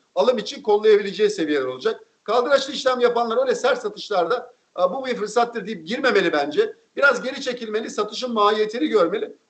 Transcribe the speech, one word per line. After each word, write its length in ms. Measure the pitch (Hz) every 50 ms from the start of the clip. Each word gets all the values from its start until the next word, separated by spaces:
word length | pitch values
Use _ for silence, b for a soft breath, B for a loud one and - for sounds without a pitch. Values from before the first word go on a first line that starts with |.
| _ _ -
alım 240 | 180 - 254 247 214
için 240 | - - 285 -
kollayabileceği 680 | - 214 208 208 214 220 208 208 196 202 170 196 214 202
seviyeler 360 | 208 175 160 147 147 135 131
olacak. 340 | 127 127 127 127 220 214 - b b b b _
Kaldıraçlı 480 | 208 226 254 240 285 277 - - 294
işlem 280 | 254 - - 254 254 247
yapanlar 400 | 240 240 240 233 240 226 226 247
öyle 140 | 269 254 214
sert 280 | - - 269 254 247
satışlarda, 720 | - 202 - 180 - - 202 180 170 - 247 240 - b b b b b _
"Aa, 200 | - 185 185 233
bu 120 | 269 254
bir 100 | 254 226
fırsattır." 500 | 190 214 202 - 240 240 233 - 220 180
deyip 200 | 214 220 165 156
girmemeli 460 | 170 240 277 269 240 208 196 175 165
bence. 440 | 156 147 143 147 135 202 226 220 B B B B _
Biraz 260 | - 277 277 240 202
geri 180 | 202 262 277 -
çekilmeli, 500 | - 254 240 - 226 214 208 226 - -
satışın 420 | - 226 202 - 226 - 254 247
mahiyetini 560 | 226 208 208 208 220 214 214 214 226 254 311 -
görmeli. 480 | 226 196 170 160 208 - - - - _ _